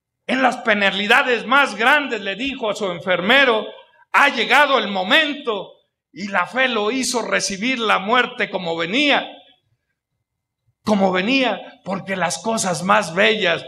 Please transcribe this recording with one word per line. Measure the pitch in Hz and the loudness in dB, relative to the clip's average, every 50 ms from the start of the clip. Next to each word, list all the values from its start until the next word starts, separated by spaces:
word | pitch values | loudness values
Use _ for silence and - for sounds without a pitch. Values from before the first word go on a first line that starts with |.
| _ _ _ _ _ | _ _ _ _ _
en | - 233 262 | -6 -2 0
las | 262 240 - - | 2 0 0 0
penalidades | - 233 208 208 202 196 185 190 208 208 240 269 277 254 240 214 185 | 0 0 0 2 2 0 0 0 2 4 4 4 4 2 0 -2 0
más | 208 262 285 269 226 208 | 2 2 4 4 2 0
grandes, | 196 226 254 294 294 285 247 240 208 | 0 2 4 4 4 2 -2 -6 -6
le | 196 196 196 | -6 -6 -6
dijo | 190 262 277 254 - - 214 | -6 -6 -6 -6 -4 -4 -4
a | 196 | -4
su | - 214 185 | -4 -4 -6
enfermero, | 175 170 - 185 180 170 180 202 254 277 277 254 220 214 208 - - - - _ _ _ _ _ | -6 -6 -2 -2 -2 0 2 2 4 4 4 4 2 0 -2 -6 -12 -16 -20 _ _ _ _ _
"Ha | - 196 269 285 | 2 4 4 4
llegado | 233 240 202 185 233 277 294 269 277 233 | 2 0 0 2 4 4 4 4 2 0
el | 208 202 | 0 -2
momento", | 202 190 180 202 269 320 311 294 269 - - 233 214 190 156 - - _ _ _ _ _ _ _ | -4 -4 0 2 2 2 2 0 -4 -6 -6 -6 -6 -6 -8 -12 -18 _ _ _ _ _ _ _
y | - 151 202 202 | -14 -12 -8 -2
la | 196 185 175 | -2 -2 -2
fe | - - 254 262 247 | 0 0 -2 0 0
lo | 233 214 208 214 | 0 -2 -2 -2
hizo | 254 262 240 - - 233 | -2 -2 -4 -2 -2 -4
recibir | 208 196 196 190 185 - 196 185 214 254 262 233 | -2 -2 -2 -2 -2 -4 -6 -4 -4 -4 -2 -2
la | 226 208 190 185 | 0 0 0 0
muerte | 185 202 240 254 240 - - - 208 190 | 0 2 2 2 0 0 -4 -6 -6 -4
como | 196 190 180 165 170 | -4 -6 -4 -4 -4
venía, | 165 165 165 202 277 294 285 247 190 - - - - _ _ _ _ _ _ _ _ _ _ _ _ _ _ _ _ _ _ _ _ _ _ _ _ _ _ _ _ _ | -4 -2 -2 0 0 2 2 2 0 -2 -6 -12 -20 _ _ _ _ _ _ _ _ _ _ _ _ _ _ _ _ _ _ _ _ _ _ _ _ _ _ _ _ _
como | 208 214 196 196 185 | 0 2 4 4 2
venía, | 180 185 190 226 269 269 254 233 196 180 - - - _ _ | 2 0 0 0 0 2 0 0 -2 -4 -8 -14 -20 _ _
porque | 180 190 180 - 190 196 | -8 -8 -8 -6 -6 -4
las | 185 170 170 170 - | -2 -2 -2 -2 -4
cosas | - 226 226 220 190 190 175 151 | -4 -4 -2 -2 -2 -2 -2 -2
más | 175 196 208 214 196 165 165 | 0 2 2 2 2 0 0
bellas | 185 208 220 220 202 185 170 165 147 - | 2 2 2 2 2 0 0 0 -2 -4